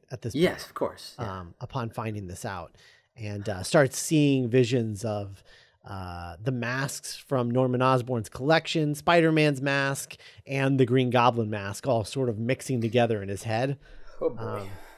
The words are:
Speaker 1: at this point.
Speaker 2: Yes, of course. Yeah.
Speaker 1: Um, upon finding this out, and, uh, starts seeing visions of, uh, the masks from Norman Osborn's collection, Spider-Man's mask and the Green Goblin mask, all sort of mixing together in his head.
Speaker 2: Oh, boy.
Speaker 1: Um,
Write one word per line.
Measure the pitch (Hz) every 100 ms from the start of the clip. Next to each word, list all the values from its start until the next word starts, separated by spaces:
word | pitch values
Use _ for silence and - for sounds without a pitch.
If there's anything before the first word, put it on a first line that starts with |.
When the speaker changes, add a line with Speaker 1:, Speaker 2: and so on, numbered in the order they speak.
| -
Speaker 1:
at | 120
this | 117
point. | 135
Speaker 2:
Yes, | 180 - -
of |
course. | - 127 - - -
Yeah. | 113 95
Speaker 1:
Um, | 87 -
upon | 123 139 117
finding | 113 110 104 92
this | 85 113
out, | 95 82 _ - _ _ -
and, | 107 104 107
uh, | 95
starts | - 170 135 -
seeing | - 156 147 135 123
visions | 127 117 127 113 101 113
of, | 104 101 101 _ - _ _ -
uh, | 98 90 87 85 82
the | 110
masks | 127 117 131 135 - - -
from | - 135 120
Norman | 123 131 123
Osborn's | 131 131 120 120 104
collection, | - 135 160 160 165 151 147
Spider-Man's | - 170 160 156 151 135
mask | 139 139 139 135 - - - - -
and | 135 135 135
the | 123
Green | 131 123
Goblin | 123 120 117 107
mask, | 107 98 101 139
all | 117 101
sort | 139 127
of | 107
mixing | 117 131 - 127
together | 113 120 117 107
in | 98
his | 98
head. | 117 110 135 143 - - - -
Speaker 2:
Oh, | 120
boy. | 110
Speaker 1:
Um, | 113 107 98 95 -